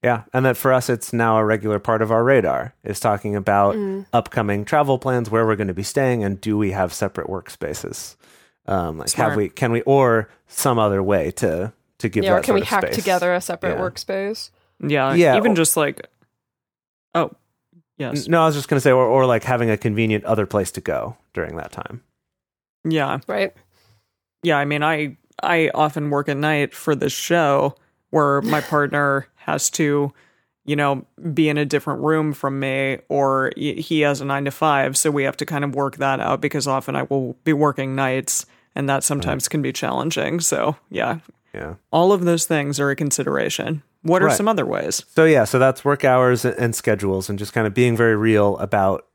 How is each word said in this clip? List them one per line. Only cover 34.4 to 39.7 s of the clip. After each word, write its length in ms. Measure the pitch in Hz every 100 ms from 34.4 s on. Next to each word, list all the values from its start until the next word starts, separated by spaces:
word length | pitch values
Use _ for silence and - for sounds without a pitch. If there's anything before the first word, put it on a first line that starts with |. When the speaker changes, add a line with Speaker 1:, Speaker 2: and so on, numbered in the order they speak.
| 139 - 156 143 135 135
Speaker 3:
so 140 | 156
we 120 | 143
have 140 | 135 -
to 80 | 151
kind 180 | 147
of 120 | 143 135
work 220 | 139 135
that 220 | 139 135
out 220 | - 135
because 260 | 147 147 131
often 280 | 135 131 139
I 80 |
will 320 | 135 139 127 127
be 100 | -
working 420 | 147 151 139 135 135
nights, 500 | 135 131 127 - - _ _ -
and 120 | 139
that 140 | 135
sometimes 420 | - 143 135 135 -
Speaker 1:
Right. 40 |
Speaker 3:
can 100 | 156
be 100 | 131